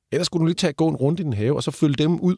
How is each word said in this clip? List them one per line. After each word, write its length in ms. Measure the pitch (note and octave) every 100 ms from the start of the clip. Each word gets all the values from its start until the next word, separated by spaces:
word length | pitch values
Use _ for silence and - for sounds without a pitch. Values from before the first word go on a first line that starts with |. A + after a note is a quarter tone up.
| -
Ellers 140 | C#3 F3
skulle 140 | E3+
du 60 | D#3+
lige 80 |
tage, 180 | E3+ F3
gå 160 | D3 E3
en 80 | D3
runde 260 | C3+ E3+
i 20 |
din 80 | D#3
have, 240 | G#2 A2 D3
og 60 |
så 80 | -
følge 240 | - D3+
dem 260 | C#3 D3+ F3
ud 160 | F3+